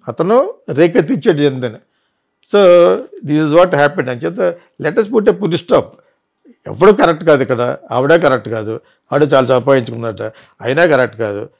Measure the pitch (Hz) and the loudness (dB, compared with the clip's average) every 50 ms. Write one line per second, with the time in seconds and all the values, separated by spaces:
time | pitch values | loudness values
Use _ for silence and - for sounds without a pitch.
0 | _ - - - 165 185 226 254 294 403 - _ _ - 147 131 170 175 165 254 | _ -12 -6 -4 -2 0 0 0 0 -2 -8 _ _ -6 0 2 2 2 2 0
1 | 160 156 247 170 - 233 170 143 147 143 135 131 123 120 110 120 _ _ _ _ | 0 0 -4 -2 0 -2 0 2 0 -2 -2 -4 -8 -10 -10 -14 _ _ _ _
2 | _ _ _ _ _ _ _ _ _ _ - 208 196 180 175 175 170 180 185 226 | _ _ _ _ _ _ _ _ _ _ 2 4 6 6 6 6 6 4 2 -2
3 | 262 - - 370 - 143 147 151 156 151 147 170 185 180 175 143 147 143 143 190 | -4 -14 -18 -16 -6 -4 -2 -2 0 2 4 4 4 4 2 0 0 0 0 -4
4 | 135 127 127 117 151 165 175 233 185 175 170 175 _ _ _ _ 139 147 - - | -6 -6 -8 -6 -8 -8 -6 -4 -4 -4 -4 -6 _ _ _ _ -8 -4 -2 -2
5 | 214 196 262 220 196 220 180 175 - 165 170 160 - - - 147 - - - _ | -2 0 -2 0 0 0 -2 -2 -4 -4 -4 -6 -2 0 0 0 0 -4 -18 _
6 | _ _ _ _ _ _ _ _ _ _ _ _ _ - 104 104 170 208 202 196 | _ _ _ _ _ _ _ _ _ _ _ _ _ -16 -2 2 4 4 4 4
7 | - 165 165 156 175 160 151 131 131 - 131 113 120 123 131 - - - 117 123 | 2 0 0 0 2 2 2 2 2 -2 -2 -2 -2 -4 -6 -8 -10 -6 -4 -2
8 | 131 143 165 - - 143 131 117 - 107 113 110 107 107 110 120 _ _ _ _ | 2 2 2 2 4 2 0 0 -4 -8 -8 -8 -8 -8 -10 -12 _ _ _ _
9 | _ _ 127 143 151 139 143 135 131 120 131 123 120 139 139 131 117 113 120 117 | _ _ 0 0 0 2 2 0 2 2 0 0 2 2 0 0 0 -4 -10 -10
10 | 117 117 104 95 107 110 - - _ _ _ _ - 120 135 156 175 165 147 127 | -10 -10 -8 -10 -12 -12 -12 -16 _ _ _ _ -6 -4 0 2 2 2 2 2
11 | 127 107 104 110 113 104 104 101 113 - _ | 0 -2 -2 -6 -6 -6 -6 -8 -12 -14 _